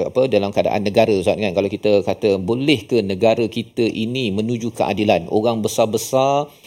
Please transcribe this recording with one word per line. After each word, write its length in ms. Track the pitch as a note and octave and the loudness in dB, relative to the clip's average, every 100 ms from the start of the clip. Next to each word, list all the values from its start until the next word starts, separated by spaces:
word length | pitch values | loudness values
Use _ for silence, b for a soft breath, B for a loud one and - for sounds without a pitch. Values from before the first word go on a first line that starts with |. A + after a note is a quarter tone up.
apa, 240 | - B2+ C3 | -2 0 2
dalam 280 | G#2 G2+ G2 | 2 0 0
keadaan 280 | F2+ G#2 | 0 0
negara, 320 | G2+ G2 A2 G2+ | 0 2 4 2
Ustaz, 240 | F2 F2+ | 2 0
kan, 120 | G#2 F2+ | 0 0
kalau 120 | G2 | -2
kita 320 | G2+ G#2+ G2+ | 0 2 2
kata, 360 | G2 F#2+ A2 G2 | 2 0 0 0
"Boleh 440 | F#2 A#2+ C#3+ B2 | 0 -2 0 -2
ke 160 | - A#2+ | 0 0
negara 400 | G2 F#2 A2 A2+ A2 | 0 0 2 2 -2
kita 360 | A#2 A2+ - A2+ | -4 -6 -2 -2
ini 480 | - A2 C3 A#2+ G2 | -2 -4 -4 -4 -2
menuju 360 | A2 A#2+ A#2 | -2 -4 -4
keadilan? 600 | - - G#2 G#2+ F2+ E2+ | -2 -2 0 2 2 2
Orang 320 | G#2+ A#2 A2+ | 0 0 0
besar-besar, 880 | G#2 - A2+ A2 - C3 C3+ C#3+ D3 B | -2 0 0 -2 -2 0 2 0 -2 B